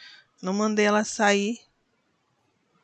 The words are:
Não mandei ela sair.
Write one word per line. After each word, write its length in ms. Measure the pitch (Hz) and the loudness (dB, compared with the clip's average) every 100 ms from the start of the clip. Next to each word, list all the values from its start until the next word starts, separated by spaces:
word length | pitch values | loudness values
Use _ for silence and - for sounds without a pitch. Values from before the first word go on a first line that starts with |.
| - - _ _ | -20 -20 _ _
Não 100 | 185 | -6
mandei 340 | 202 214 214 208 | -2 0 2 2
ela 180 | 208 | 2
sair. 560 | 214 - 202 202 202 233 _ _ _ _ _ _ _ _ _ _ _ _ | -2 0 2 2 -2 -6 _ _ _ _ _ _ _ _ _ _ _ _